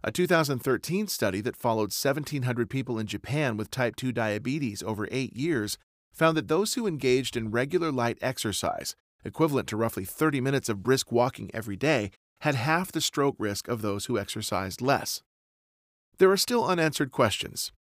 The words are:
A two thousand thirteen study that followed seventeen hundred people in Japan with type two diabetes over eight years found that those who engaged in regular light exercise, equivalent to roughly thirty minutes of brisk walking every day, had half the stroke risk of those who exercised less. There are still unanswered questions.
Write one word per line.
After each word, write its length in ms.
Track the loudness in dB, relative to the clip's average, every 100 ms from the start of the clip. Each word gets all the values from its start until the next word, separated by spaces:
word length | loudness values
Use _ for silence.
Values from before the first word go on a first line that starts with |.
| -2
A 60 |
two 160 | 0 4
thousand 320 | 4 4 0
thirteen 480 | 0 0 0 -2 -2
study 320 | 0 0 0
that 160 | -4 -2
followed 380 | 0 0 0
seventeen 500 | 0 0 0 -2 -2
hundred 260 | -2 0 -2
people 300 | -2 -4 -4
in 80 | -4
Japan 480 | -6 -4 0 0 -2
with 160 | -4
type 240 | 0 -2 0
two 160 | -4
diabetes 720 | 0 0 0 -2 -2 -2 -4
over 240 | -6 -4 -4
eight 220 | -4 -4
years 440 | -4 0 0 -2 -6 _ _ _
found 260 | 2 2 4
that 120 | 2
those 240 | 2 2 0
who 100 | -2
engaged 500 | 0 4 4 2 -4
in 160 | 0
regular 400 | 0 2 0 0
light 260 | 0 0 0
exercise, 760 | -4 -2 -2 0 -2 -2 -8 -10 _ _
equivalent 440 | -12 0 2 2 -2
to 80 | -2
roughly 260 | -2 -2
thirty 380 | -8 0 2 2
minutes 280 | 0 0 -2
of 140 | -2
brisk 280 | 2 2 4
walking 380 | 2 2 0 -8
every 240 | -8 -8 -2
day, 340 | 2 2 0 _ _ _
had 140 | -2 0
half 360 | 2 0 0
the 100 | -2
stroke 360 | -2 0 0 0
risk 280 | -4 -4 -4
of 140 | -4
those 240 | -2 -4 -2
who 140 | -2
exercised 600 | -2 -6 -2 -2 -2 -2
less. 420 | 0 0 0 -8 _ _ _ _ _ _ _ _ _ 4
There 120 | 6
are 60 | 6
still 280 | 2 2 2
unanswered 460 | 2 2 2 -2
questions. 600 | 4 2 2 -6 -6 -8 _